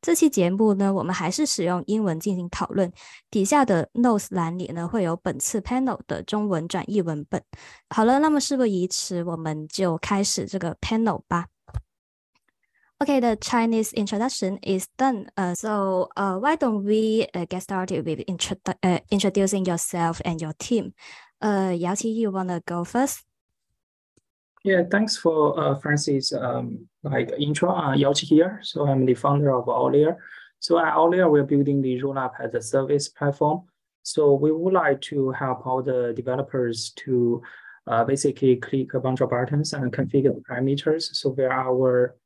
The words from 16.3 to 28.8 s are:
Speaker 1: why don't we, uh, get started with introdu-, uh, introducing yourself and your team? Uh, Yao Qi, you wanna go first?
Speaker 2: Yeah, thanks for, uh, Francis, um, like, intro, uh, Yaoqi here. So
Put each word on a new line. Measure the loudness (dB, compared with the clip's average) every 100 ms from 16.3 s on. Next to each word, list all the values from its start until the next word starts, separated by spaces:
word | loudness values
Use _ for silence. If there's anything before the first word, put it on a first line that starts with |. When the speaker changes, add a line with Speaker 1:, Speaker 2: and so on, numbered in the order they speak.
| 0
Speaker 1:
why | 0 0
don't | 0 0
we, | 0 2 2 0 0
uh, | -4 -6
get | -6
started | -4 -4 -2 -4
with | -4 -6 -6
introdu-, | -6 -6 -6 -6 -2
uh, | 0 0 _
introducing | 0 2 2 2 0
yourself | 0 -2 -4 -2 -2 -2
and | -4 -4
your | -6 -8
team? | -2 -2 -2 -12 -20 -20 -20 _
Uh, | 0 0 0 0
Yao | -2
Qi, | -2 -2
you | -2 -2
wanna | -2 -4 -4
go | -4 -6
first? | -2 0 0 -2 _ _ _ _ _ _ _ _ _ _ _ _ _ _
Speaker 2:
Yeah, | 0 2 2
thanks | 2 0 0
for, | 0 4 2 2
uh, | -2 -2
Francis, | 0 -2 0 -2 -2
um, | -4 -4 -4 -6 -10 -14 _ -6
like, | -4 -4 -4
intro, | -2 0 0
uh, | 0 0 2
Yaoqi | 2 2
here. | 4 6 6 0
So | -10 -2